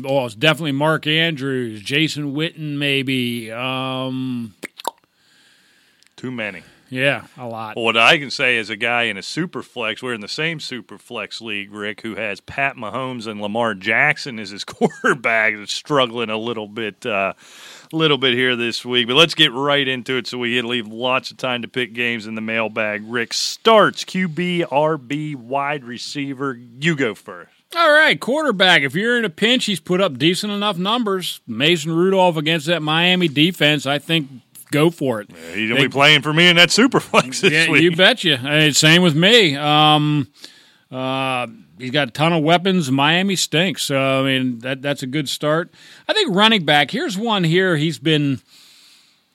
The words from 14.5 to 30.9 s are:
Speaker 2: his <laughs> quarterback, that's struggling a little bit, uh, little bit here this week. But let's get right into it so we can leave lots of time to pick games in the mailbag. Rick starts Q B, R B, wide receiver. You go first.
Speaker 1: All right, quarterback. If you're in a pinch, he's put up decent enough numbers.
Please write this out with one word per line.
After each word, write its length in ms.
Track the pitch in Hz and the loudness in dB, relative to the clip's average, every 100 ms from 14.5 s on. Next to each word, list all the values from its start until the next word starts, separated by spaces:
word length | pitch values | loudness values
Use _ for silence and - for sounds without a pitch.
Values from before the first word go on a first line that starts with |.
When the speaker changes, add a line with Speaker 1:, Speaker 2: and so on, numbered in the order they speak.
Speaker 2:
his 120 | 101 | -14
<laughs> 20 | - | -12
quarterback, 920 | - 214 - 233 147 120 113 110 107 | -2 -2 0 -2 0 0 0 0 -2
that's 160 | 101 | -8
struggling 560 | - - 143 123 117 110 | -10 -2 0 0 -2 -6
a 80 | 110 | -6
little 300 | 117 113 104 | -6 -8 -10
bit, 360 | 110 107 92 | -8 -8 -8
uh, 300 | 123 101 95 - - - - - - | -4 -2 -2 -4 -16 -20 -20 -20 -8
little 280 | 160 160 135 | 0 2 2
bit 160 | 131 120 | 0 2
here 200 | 131 120 | 0 0
this 300 | 117 104 123 | -4 -6 -2
week. 220 | 123 117 | -2 2
But 80 | 135 | 4
let's 180 | 170 | 2
get 180 | 156 151 | 2 0
right 340 | 120 143 143 131 | 0 0 0 0
into 300 | 131 117 131 | -4 -4 -6
it 100 | 110 | -6
so 100 | 123 | -6
we 180 | 120 123 | -2 -2
can 120 | 117 | -2
leave 180 | 123 107 | -4 -6
lots 460 | 110 127 127 - | -6 -2 -2 -4
of 60 | 110 | -8
time 260 | 131 123 | -6 -6
to 40 | 113 | -6
pick 260 | 131 120 | -6 -6
games 340 | 113 120 117 107 | -4 -4 -4 -8
in 80 | 110 | -8
the 60 | |
mailbag. 600 | 110 113 110 110 107 104 107 | -4 -4 -2 -4 -4 -6 -6
Rick 260 | 120 117 | -6 -4
starts 680 | - - - 226 220 160 - | -6 -6 -2 4 6 4 0
Q 240 | - 185 185 | -6 -4 -4
B, 360 | 151 180 175 | -4 -4 -2
R 320 | 165 143 156 160 | 0 0 0 -2
B, 340 | 120 147 151 | -6 -6 -6
wide 520 | 139 113 139 139 151 120 | -10 -6 -4 -4 -6 -10
receiver. 680 | 120 - 147 139 131 139 120 120 120 | -12 -10 -8 -8 -6 -8 -8 -14 -4
You 160 | 165 147 | -2 0
go 200 | 127 98 | -2 -4
first. 340 | - 90 82 _ _ 339 | -14 -18 -20 _ _ 0
Speaker 1:
All 160 | 330 | 4
right, 280 | 302 302 170 | 4 4 0
quarterback. 640 | - 294 302 190 185 165 | -2 -2 0 2 4 4
If 100 | 139 | 2
you're 240 | 156 226 240 | -2 -2 0
in 80 | 220 | -2
a 60 | |
pinch, 340 | - 214 254 - | -2 0 0 -2
he's 140 | 180 | -4
put 200 | - 180 | -2 0
up 200 | 190 123 | 0 0
decent 340 | 156 180 208 | 0 0 -2
enough 240 | 202 208 175 | -4 -4 -2
numbers. 640 | 190 | -2